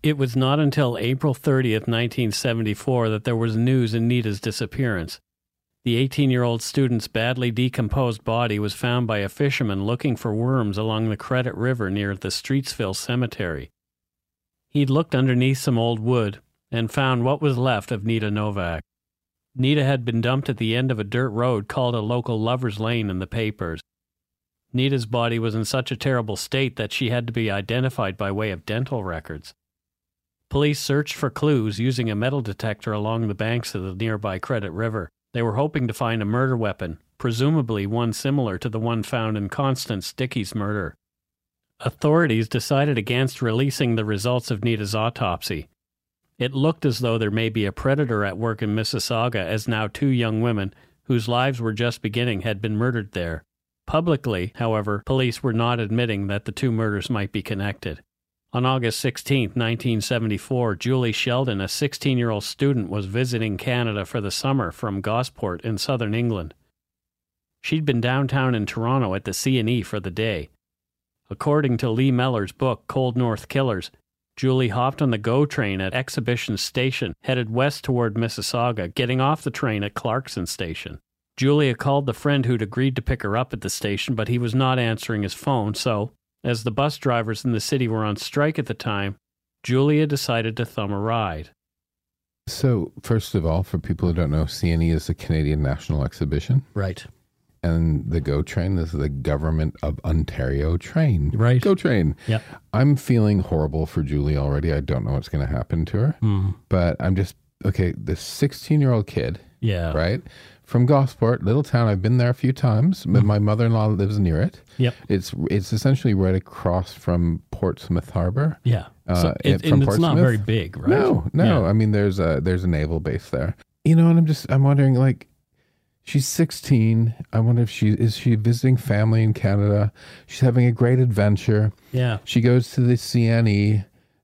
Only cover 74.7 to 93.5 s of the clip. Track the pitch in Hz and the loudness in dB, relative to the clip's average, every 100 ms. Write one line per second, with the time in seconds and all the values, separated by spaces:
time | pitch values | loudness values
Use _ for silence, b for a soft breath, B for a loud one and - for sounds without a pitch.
74.7 | 104 127 135 143 113 113 127 147 - 104 | 0 0 0 0 0 0 2 2 0 -2
75.7 | 95 95 127 127 - 113 120 - 104 - | -2 -2 -4 -4 -4 -2 -2 -2 -4 -4
76.7 | - 127 127 104 78 - 127 113 117 139 | -2 -2 -2 -6 -6 -4 -2 -2 0 0
77.7 | - - 123 117 110 117 - 101 123 120 | -2 -2 0 0 0 -4 -4 -4 -2 -2
78.7 | 107 87 - 123 131 135 156 - - 135 | -2 -6 -4 -2 2 2 0 -4 -2 -2
79.7 | 107 101 - 117 117 131 - 87 - 90 | -2 -4 -4 -4 -4 -4 -6 -6 -6 -8
80.7 | 80 - - _ _ _ - 135 147 139 | -8 -12 -16 _ _ _ -2 2 4 2
81.7 | 117 143 139 139 110 147 143 120 120 107 | 0 0 0 0 -2 0 0 2 0 -2
82.7 | 123 135 127 - - 104 110 127 110 98 | 0 0 0 -4 -4 -2 -2 -2 -6 -8
83.7 | - 104 101 - 117 110 120 120 123 131 | -4 -4 -4 -2 -2 0 -2 0 0 2
84.7 | 131 117 110 - 110 98 - - 131 104 | 2 0 -2 -4 -4 -4 -4 -2 0 -2
85.7 | 104 127 107 110 _ _ _ - 117 113 | -2 -2 -2 -4 _ _ _ -4 -2 -2
86.7 | 107 143 - 139 120 110 107 127 113 - | -2 -2 0 0 0 -2 -4 -2 -2 -2
87.7 | 139 120 110 107 101 - - 147 151 131 | -2 0 0 -2 -4 -4 0 0 0 -6
88.7 | 104 - 101 98 98 _ _ _ _ - | -6 -4 -2 -4 -6 _ _ _ _ -2
89.7 | 127 139 151 156 139 - 117 113 110 117 | 2 4 4 2 0 -2 -2 -2 -4 -6
90.7 | - 101 101 107 117 104 78 80 _ _ | -4 -4 -2 0 0 -2 -4 -12 _ _
91.7 | _ _ _ _ _ _ _ - - 135 | _ _ _ _ _ _ _ -14 0 2
92.7 | 113 - - - 113 - 101 82 | 2 -2 -8 -2 -2 0 0 2